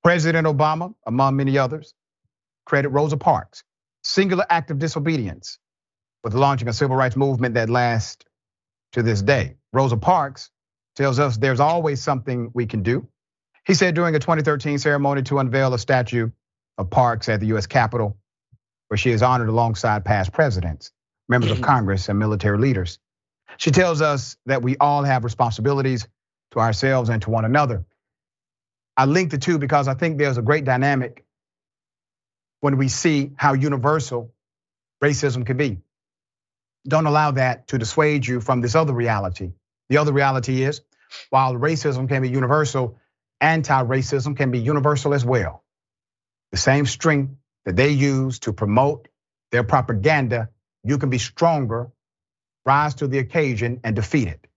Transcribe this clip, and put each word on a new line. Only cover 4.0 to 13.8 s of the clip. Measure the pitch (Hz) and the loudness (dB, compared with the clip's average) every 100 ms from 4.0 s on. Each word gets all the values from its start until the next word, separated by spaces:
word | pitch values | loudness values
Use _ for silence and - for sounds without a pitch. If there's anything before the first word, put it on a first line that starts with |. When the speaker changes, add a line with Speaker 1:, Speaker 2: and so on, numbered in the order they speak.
Speaker 1:
singular | - - 196 180 202 | -4 0 2 0 2
act | 170 - | 0 0
of | 143 | -4
disobedience | 160 156 151 156 101 - - - _ _ _ _ _ _ | -4 -2 -2 -2 -4 -8 -16 -20 _ _ _ _ _ _
with | 113 | -4
launching | 113 139 139 123 | 2 2 2 -4
a | |
civil | 107 139 131 | -2 0 2
rights | 131 | 0
movement | 120 139 127 123 | 2 0 2 0
that | 117 113 | 0 0
lasts | 123 120 117 - - _ _ _ _ _ _ _ | 2 2 0 -4 -12 _ _ _ _ _ _ _
to | - | -2
this | 113 101 | 0 0
day. | 98 139 69 - _ | 2 0 0 -10 _
Rosa | 127 135 117 | 0 0 0
Parks | 185 185 139 135 - _ _ _ _ - | 2 2 0 -8 -20 _ _ _ _ -2
tells | 139 127 | 0 2
us | 147 110 | 0 2
there's | 135 120 | 0 2
always | 147 170 160 139 | 2 2 -2 -2
something | - 135 127 123 117 | -2 -4 -2 -6 -4
we | 123 113 | -4 -4
can | 107 | -2
do. | 98 127 - _ _ _ _ _ | -2 -2 -4 _ _ _ _ _
He | - | 0
said | 185 | 2